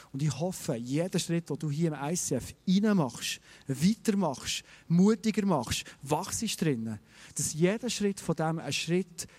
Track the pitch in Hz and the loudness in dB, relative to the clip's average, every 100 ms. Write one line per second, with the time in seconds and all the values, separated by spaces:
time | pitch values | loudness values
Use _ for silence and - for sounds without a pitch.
0 | - 139 151 147 180 - - 117 123 143 | -12 -2 -2 0 -4 -4 -4 -4 -2 -2
1 | 185 175 - 170 170 139 156 143 170 147 | -2 -2 -2 -2 -4 -4 -4 0 0 -2
2 | 143 175 - 127 - - - 185 214 202 | -4 -4 -2 -2 -4 -6 2 4 4 4
3 | 131 - - - - - - 131 175 226 | 2 -2 -8 -8 -12 -12 -8 2 2 2
4 | - 202 170 127 - - - - - 170 | 0 2 0 -2 -6 -8 -10 -12 2 6
5 | 196 220 220 214 196 151 113 - - - | 6 6 2 0 2 2 2 -4 -6 -12
6 | 135 151 196 - 226 - 165 123 113 107 | -2 -2 -2 -4 -4 0 0 0 -2 -8
7 | - - - - - 156 175 226 247 - | -12 -20 -14 -6 -4 2 2 2 -4 -2
8 | 202 196 - 165 160 165 127 - - 180 | -2 -2 -4 -2 -2 -2 -4 -4 0 0
9 | 190 - - | -2 -8 -14